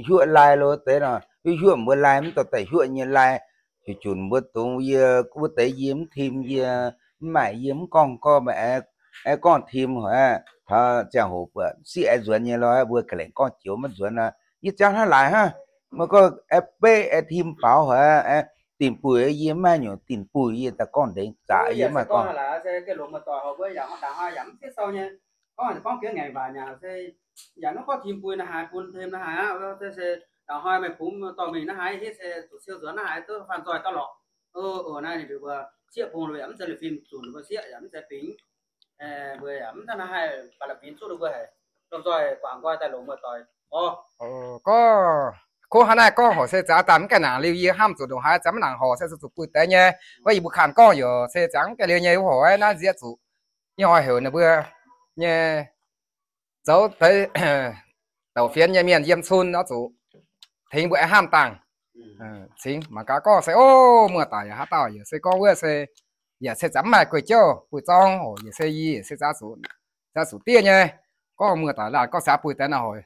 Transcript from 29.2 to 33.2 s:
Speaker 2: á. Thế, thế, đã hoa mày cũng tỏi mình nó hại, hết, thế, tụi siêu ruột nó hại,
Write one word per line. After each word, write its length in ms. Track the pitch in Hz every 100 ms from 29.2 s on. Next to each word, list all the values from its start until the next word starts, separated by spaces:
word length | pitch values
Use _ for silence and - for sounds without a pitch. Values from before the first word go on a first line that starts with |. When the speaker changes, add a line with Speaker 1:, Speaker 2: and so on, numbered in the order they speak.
| 170 170
Speaker 2:
á. 160 | 202 185 196 196
Thế, 60 | 196 190
thế, 180 | 180 170 _ _ -
đã 80 | 143
hoa 240 | 185 185
mày 100 | 180 165
cũng 220 | 165 202 190 185
tỏi 140 | 175
mình 140 | 160 156
nó 60 |
hại, 240 | 190 185 196
hết, 160 | 214 214
thế, 220 | 175 170 -
tụi 80 | 208 196
siêu 100 | 180
ruột 140 | 156 196
nó 80 |
hại, 180 | 185 165